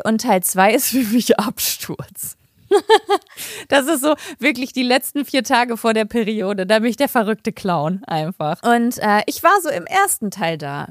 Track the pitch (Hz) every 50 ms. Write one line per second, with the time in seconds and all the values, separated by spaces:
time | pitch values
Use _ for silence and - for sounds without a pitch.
0 | - 220 220 214 240 254 196 185 - - - 185 190 214 214 294 - - 226 269
1 | 233 202 226 240 - - - - 208 - - - - - - - - - - -
2 | - - - - - - - _ _ _ _ _ _ - 392 392 - - 440 415
3 | - - 403 - _ - - - - - - - - - - 285 254 311 330 247
4 | 277 302 294 - - - 302 - 233 302 233 247 269 - - 254 254 240 254 -
5 | - - - 285 269 - 294 262 214 - 269 233 240 240 233 - - 226 220 220
6 | 214 214 - 240 208 208 220 208 185 196 202 190 185 185 220 220 220 247 202 -
7 | 285 233 - 240 202 214 214 - - 226 - - - 185 170 147 147 160 185 196
8 | - - 165 156 156 170 - - - 247 254 - - 240 240 233 233 247 - -
9 | - 208 208 - - - - - - 339 403 403 311 302 - - - - - 392
10 | 403 381 - - 220 190 - 196 175 165 165 151 151 139 143 147 - 180